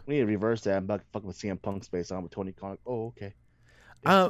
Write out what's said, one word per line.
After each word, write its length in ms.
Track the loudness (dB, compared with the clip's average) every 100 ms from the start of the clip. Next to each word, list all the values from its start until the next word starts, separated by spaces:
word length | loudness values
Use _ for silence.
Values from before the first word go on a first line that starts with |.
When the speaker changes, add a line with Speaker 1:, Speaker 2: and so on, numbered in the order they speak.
| -2
Speaker 1:
We 100 | 2
need 60 |
to 40 | 2
reverse 340 | 2 2 0
that 160 | 2 0
and 100 | 0
fuck, 140 | -4 -4
fuck 100 | -10
with 120 | -8 -8
C 120 | -6
M 80 | -4
Punk's 300 | -4 -6 -4
face 240 | -6 -4
on 120 | -6
with 80 | -8
Tony 180 | -8 -8
Khan. 240 | -8 -12 -12 -8
Oh, 220 | -6 -8
okay. 260 | -10 -14 -14 _ _ -20 -20 -20 -4 6
Speaker 2:
Uh, 240 | 6 6